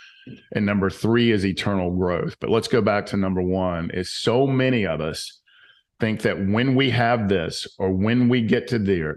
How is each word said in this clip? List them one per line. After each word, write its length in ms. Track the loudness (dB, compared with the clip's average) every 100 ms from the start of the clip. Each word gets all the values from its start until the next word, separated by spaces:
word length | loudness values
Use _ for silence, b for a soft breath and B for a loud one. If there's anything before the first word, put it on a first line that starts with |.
| B B B B _
And 120 | -2
number 240 | 0 0 0
three 440 | 0 2 4 4
is 120 | 2
eternal 460 | 0 -2 -2 0 0
growth. 460 | 0 0 -2 -4 -6
But 120 | 0
let's 180 | 0 2
go 120 | 2
back 260 | 2 0 0
to 100 | -2
number 260 | 0 -2
one, 480 | 0 0 -2 -2 -4
is 220 | -6 -6
so 340 | -4 0 2 2
many 400 | 2 0 0 -2
of 140 | -2
us 400 | -4 -6 -12 -18 b b b b b _
think 220 | -4 -2
that 260 | -2 -2 0
when 260 | 2 2
we 160 | 2 2
have 380 | 2 2 2 2
this, 360 | 0 0 -6 -12 -4
or 140 | -2
when 360 | 0 2 2 4
we 120 | 2
get 240 | 2 0 0
to 100 | 0
there, 400 | 2 0 -2